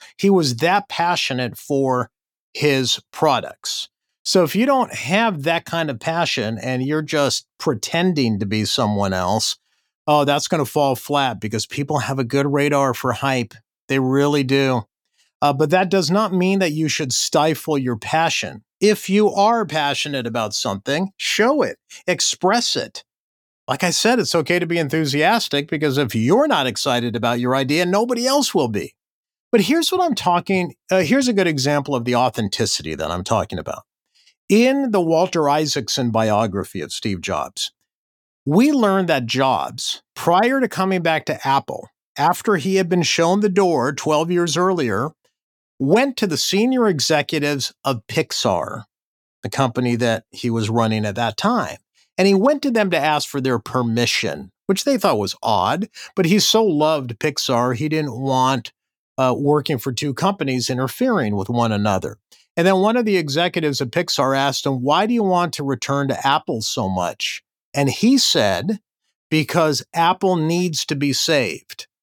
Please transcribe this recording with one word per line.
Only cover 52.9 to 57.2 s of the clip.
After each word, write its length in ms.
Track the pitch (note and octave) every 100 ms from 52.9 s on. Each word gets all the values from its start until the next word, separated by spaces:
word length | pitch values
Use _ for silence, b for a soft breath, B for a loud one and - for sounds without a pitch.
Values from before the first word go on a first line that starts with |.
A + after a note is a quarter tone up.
to 80 | E3
ask 300 | D3+ D3 -
for 120 | C#3+
their 180 | C3 A#2
permission, 920 | - B2+ A#2 A2+ A#2 - G2+ D2 - _ -
which 180 | F#3+
they 120 | C#4+ B3
thought 200 | F#3+ A2
was 160 | G2 -
odd, 460 | A2+ G2+ F#2+ D#3+ A3 B B
but 120 | - E3+
he 120 | G3+
so 240 | - A3
loved 560 | G#3+ D3+ D#3 D#3 B2+
Pixar, 560 | A2+